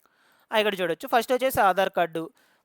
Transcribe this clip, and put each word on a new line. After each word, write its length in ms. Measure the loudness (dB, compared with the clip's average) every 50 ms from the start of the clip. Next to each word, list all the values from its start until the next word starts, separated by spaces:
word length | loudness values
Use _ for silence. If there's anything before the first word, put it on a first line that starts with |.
| _ _ _ _ _ _ _ _ _ -4
ఆ, 20 | -2 0
ఇక్కడ 120 | 0 0 -2 -2
చూడొచ్చు. 260 | -2 -4 -4 -4 -4 0 0
ఫస్ట్ 200 | 0 0 0 -2
వచ్చేసి 260 | 0 0 0 2 2 2 4
ఆధార్ 240 | 4 2 0 0 0 0
కార్డు, 240 | -2 -2 -2 -6 -8 -10 _ _ _ _ _ _